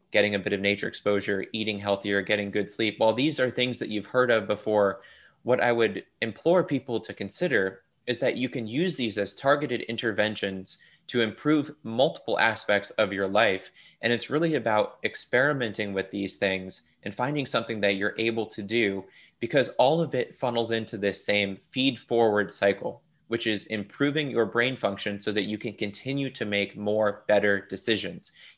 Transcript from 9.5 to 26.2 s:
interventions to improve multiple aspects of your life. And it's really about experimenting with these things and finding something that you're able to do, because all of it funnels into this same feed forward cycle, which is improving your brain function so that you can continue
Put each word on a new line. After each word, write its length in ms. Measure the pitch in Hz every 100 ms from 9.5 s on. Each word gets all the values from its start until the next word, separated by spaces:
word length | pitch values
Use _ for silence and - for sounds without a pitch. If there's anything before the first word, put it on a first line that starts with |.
| 143 147 123
interventions 960 | - 113 120 104 107 104 101 95 92 - - _ -
to 140 | 123
improve 520 | 113 101 147 156 127 -
multiple 540 | 117 113 151 165 - 107
aspects 500 | 113 104 - 101 -
of 220 | - 104
your 140 | 98 98
life. 440 | 101 113 95 - _ - _
And 120 | 113
it's 160 | 120 -
really 260 | 139 165 147
about 420 | 113 107 104 -
experimenting 880 | 120 - - 123 143 139 117 101 101
with 180 | 95 95
these 260 | 101 95 -
things 460 | 101 95 92 - _ _
and 100 | -
finding 320 | 101 123 151 131
something 360 | 120 113 110
that 140 | 101 101
you're 200 | 101 -
able 280 | 113 113 107
to 140 | -
do, 420 | 98 117 104 98 - - - _
because 300 | 117 147 123 -
all 200 | 127 160
of 160 | 151 127
it 200 | - -
funnels 360 | 127 117 110
into 260 | 113 110 107
this 280 | 98 98 -
same 320 | 104 101 95 _
feed 280 | 127 135 117
forward 540 | - 117 113 104 95
cycle, 480 | - 101 95 110 - _ _ _
which 200 | 113 117
is 180 | 104 -
improving 640 | 107 98 - 143 143 143
your 160 | 113 107
brain 320 | 120 123 127
function 420 | 104 98 107 101
so 120 | 107
that 140 | 107 98
you 120 | 107
can 160 | 120
continue 560 | 101 104 98 131 139